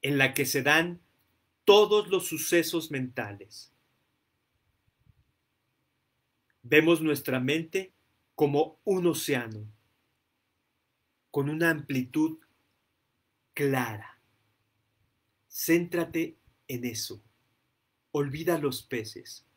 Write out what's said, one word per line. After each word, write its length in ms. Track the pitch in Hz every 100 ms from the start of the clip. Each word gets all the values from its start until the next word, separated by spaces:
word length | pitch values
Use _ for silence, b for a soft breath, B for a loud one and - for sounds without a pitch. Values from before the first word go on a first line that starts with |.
en 160 | 135 143
la 160 | 135
que 140 | 135 131
se 160 | 139
dan 380 | 127 151 170 175 _ _ _ _ _ _
todos 420 | - 202 208 214 190
los 220 | 185 180
sucesos 640 | 156 - 170 165 170 156
mentales. 800 | 143 127 127 107 101 98 - - _ _ _ _ _ _ _ _ _ _ _ _ _ _ _ _ _ _ _ _ _ _ _ _ _ _ _ _ _
Vemos 380 | 120 151 156 170
nuestra 400 | 156 147 - 131
mente 540 | 127 156 160 190 190 _ _ _ _ -
como 420 | 147 143 156 -
un 220 | - 185 175
océano, 600 | 156 - 135 117 110 107 - _ _ _ _ _ _ _ _ _ _ _ _ _ _ _
con 180 | 143 139
una 220 | 156 170
amplitud 680 | 156 139 135 127 156 160 160 _ _ _ _ _ _ _ _ _ _ _
clara. 680 | - 143 135 123 107 - - _ _ _ _ _ _ _ _ _ _ _ _ _
Céntrate 880 | - - 170 175 175 165 165 160 - _ _ _
en 160 | 127
eso. 380 | 123 113 - 101 _ _ _ _ _ _ _ _ _
Olvida 460 | 147 143 143 165 170
los 240 | 165 -
peces. 640 | - 120 107 - - - _